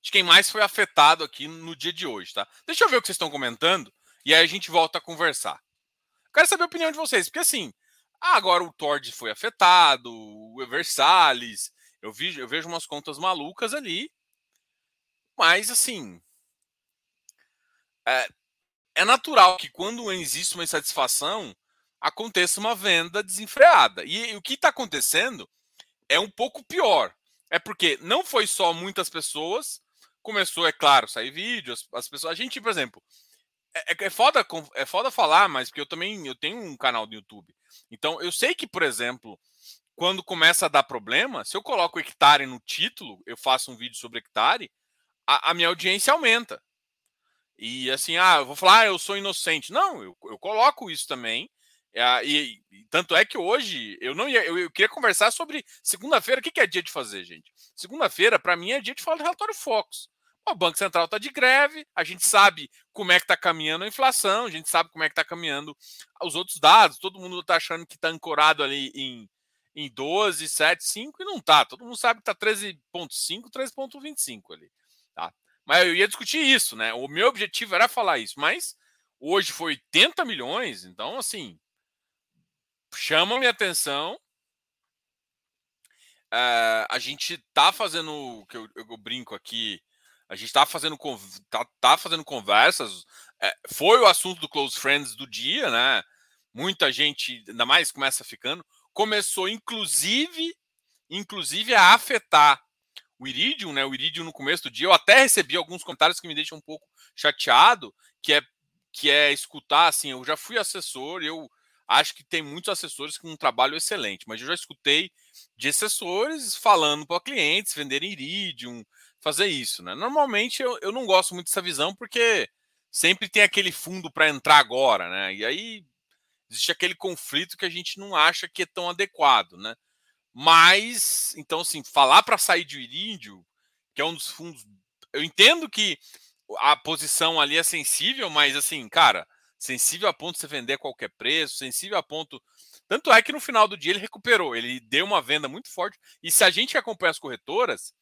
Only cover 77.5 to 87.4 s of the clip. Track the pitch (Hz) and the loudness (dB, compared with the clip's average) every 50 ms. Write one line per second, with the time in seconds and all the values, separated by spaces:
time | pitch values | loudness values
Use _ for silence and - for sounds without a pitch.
77.5 | - - 233 214 185 175 220 - - 254 226 185 160 127 113 - - - 143 160 | -6 -8 -6 -4 -4 -4 -4 -4 -6 -4 -2 -2 -2 -2 -4 -10 -10 -4 -2 -2
78.5 | 233 349 - - - _ _ _ _ _ _ _ _ _ - 147 180 196 180 - | -2 -2 -8 -12 -14 _ _ _ _ _ _ _ _ _ -6 -2 -2 -2 -2 -2
79.5 | - - 165 165 147 127 _ _ - 156 214 330 339 - 339 247 220 147 123 127 | -8 -8 -6 -8 -8 -8 _ _ 2 4 4 4 2 -4 -4 -4 -4 -8 -8 -6
80.5 | 160 220 254 185 120 92 90 92 90 87 107 135 208 269 - - - 208 151 107 | -6 -6 -6 -8 -10 -12 -16 -20 -14 -10 -10 -10 -8 -8 -10 -10 -10 -10 -12 -14
81.5 | 85 78 _ _ _ _ _ _ _ _ _ _ _ _ _ _ _ _ _ _ | -16 _ _ _ _ _ _ _ _ _ _ _ _ _ _ _ _ _ _ _
82.5 | _ _ _ _ _ _ _ _ - - - - 151 156 175 196 233 254 269 247 | _ _ _ _ _ _ _ _ -12 -10 -4 0 2 2 2 2 0 0 0 0
83.5 | 226 - 220 185 170 - - 151 139 139 151 175 233 - _ _ _ _ _ _ | 0 0 -2 -4 -2 -4 -4 -4 -4 -4 -4 -6 -10 -12 _ _ _ _ _ _
84.5 | _ _ _ _ _ _ _ _ _ _ _ _ _ _ _ _ _ _ _ _ | _ _ _ _ _ _ _ _ _ _ _ _ _ _ _ _ _ _ _ _
85.5 | _ _ _ _ _ _ _ _ _ _ _ _ _ _ _ _ 110 117 123 123 | _ _ _ _ _ _ _ _ _ _ _ _ _ _ _ _ -4 -2 0 2
86.5 | 120 117 117 113 113 110 107 - - 127 123 127 143 143 - - 175 165 | 2 2 2 2 0 0 -2 -4 -6 -6 -6 -8 -10 -8 -8 -8 -8 -10